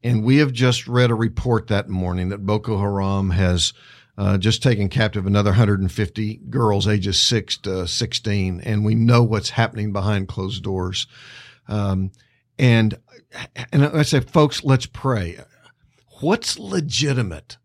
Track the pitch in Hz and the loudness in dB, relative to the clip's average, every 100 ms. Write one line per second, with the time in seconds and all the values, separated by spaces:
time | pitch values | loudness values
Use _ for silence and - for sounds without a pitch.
0 | 226 113 110 139 143 120 127 120 - 123 | 0 0 4 4 4 2 2 2 0 2
1 | 123 113 113 - 123 113 - 101 98 92 | 2 2 0 -2 0 0 0 -2 -2 -4
2 | 90 90 92 101 98 107 104 101 101 98 | -2 -2 -4 -4 -2 -2 -2 -2 -2 -2
3 | 98 98 98 87 90 90 - - - - | 0 0 0 2 2 2 -2 -6 -20 -20
4 | _ - 98 98 101 - 123 107 98 - | _ -4 0 2 0 0 0 0 0 0
5 | 110 104 95 101 104 98 107 98 95 - | 0 0 0 2 4 4 4 2 -2 -2
6 | 101 - 107 - - 131 113 101 98 104 | -6 -4 -8 -8 -8 0 0 2 0 0
7 | 98 90 - 117 - - 101 92 87 - | 0 0 0 0 -2 -8 -6 -6 -4 -6
8 | 117 - 110 101 92 87 110 107 107 113 | -6 -6 -2 -2 -2 -4 -4 0 2 2
9 | 117 120 117 107 - - 113 110 104 101 | 4 4 4 0 -2 -2 -2 -2 -4 -2
10 | 98 104 95 - 95 98 - 95 92 92 | 0 -2 -4 -8 -8 -8 -6 -4 -4 -6
11 | - - - - - _ - 107 101 95 | -10 -14 -20 -20 -20 _ -8 -4 -2 -2
12 | 95 _ _ _ _ - 127 117 110 98 | -4 _ _ _ _ 0 4 6 4 -2
13 | _ - _ - - - 120 139 147 160 | _ -20 _ -16 -14 -14 -2 2 2 2
14 | 147 139 - 160 151 - 139 131 - - | 2 0 2 2 2 2 0 0 0 -6
15 | 135 117 85 87 - _ _ _ _ _ | -2 -2 -4 -8 -20 _ _ _ _ _
16 | _ - 151 226 - - 202 190 139 - | _ -6 -2 -2 -2 -8 -4 -4 -4 -2
17 | 147 127 107 78 _ - | -2 -2 -4 -8 _ -20